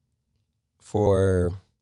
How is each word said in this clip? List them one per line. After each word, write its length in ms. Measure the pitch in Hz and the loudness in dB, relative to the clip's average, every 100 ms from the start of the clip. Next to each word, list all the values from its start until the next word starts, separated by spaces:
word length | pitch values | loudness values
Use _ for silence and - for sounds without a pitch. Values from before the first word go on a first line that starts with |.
| _ _ _ _ _ _ _ _ | _ _ _ _ _ _ _ _
for 720 | - 104 104 95 95 92 87 92 - _ | -8 -2 0 2 2 0 -2 -6 -16 _